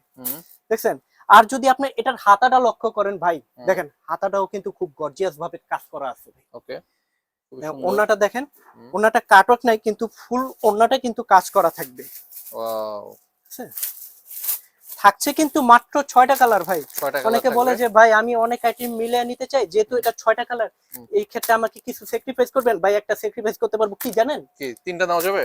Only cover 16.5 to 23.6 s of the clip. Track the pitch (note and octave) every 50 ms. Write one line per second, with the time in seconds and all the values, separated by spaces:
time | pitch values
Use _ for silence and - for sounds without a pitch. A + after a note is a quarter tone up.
16.5 | G#3+ F#3 E3+ E3+ F#3 D#3+ C3 - - - D3+ C3+ C#3+ C#3+ - A3 A3+ B3 B3+ B3+
17.5 | A3+ A#3+ B3 B3+ B3 A3 B3 A3+ G3 A3 A3+ A3+ G#3+ G#3+ A3+ A#3+ A#3+ A3+ A3+ -
18.5 | A#3+ - - A#3 - - A#3+ A#3+ A#3 A3+ A3+ A#3 A#3+ A#3+ A#3+ A#3+ B3 - C4 -
19.5 | C#4+ C4+ G#3+ E3 E3 G#3+ G#3+ - B3 B3 - A#3 - - - A3+ A3 A#3+ A#3+ -
20.5 | B3 A#3 G#3+ F#3 _ _ _ _ - - A#3 - G#4+ G3+ G#3 - - A3+ - -
21.5 | A3+ A3 A3+ A3 - - - B3+ - - G#3+ - A#3+ A3+ - C4+ B3+ - B3 -
22.5 | - C4+ A#3 A#3+ A3 E3+ F3+ G3 G3+ G#3 - - G#3 - - G#3 - B3 G#3 A3
23.5 | - -